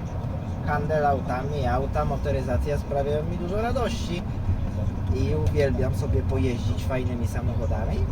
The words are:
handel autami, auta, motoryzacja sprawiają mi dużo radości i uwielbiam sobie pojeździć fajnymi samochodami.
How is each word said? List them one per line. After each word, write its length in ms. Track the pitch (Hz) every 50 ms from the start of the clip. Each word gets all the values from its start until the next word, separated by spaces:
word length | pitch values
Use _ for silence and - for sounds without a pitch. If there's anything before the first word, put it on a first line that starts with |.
| - - - - - - - - - - - - -
handel 400 | 151 147 151 151 151 156 151 147
autami, 600 | 143 139 127 127 131 127 127 - 143 147 - -
auta, 380 | 147 123 131 139 135 - 151 151
motoryzacja 760 | 143 143 135 - 143 135 135 127 127 123 123 - 147 143 143
sprawiają 440 | - - 139 139 135 143 147 151
mi 140 | 156 165 175
dużo 260 | 170 175 170 196 214
radości 600 | 226 240 - - 233 - - - - 170 175 180 - - - - - - - - - - - - - - - - - - -
i 200 | 131 131 135 143
uwielbiam 600 | 156 156 151 - 147 143 135 123 131 123 - -
sobie 280 | - 147 127 131 131
pojeździć 640 | - - 135 131 131 127 120 117 110 - - - -
fajnymi 420 | - 131 127 127 123 123 120 120
samochodami. 720 | - - 127 - - - - - - - - - - - - - -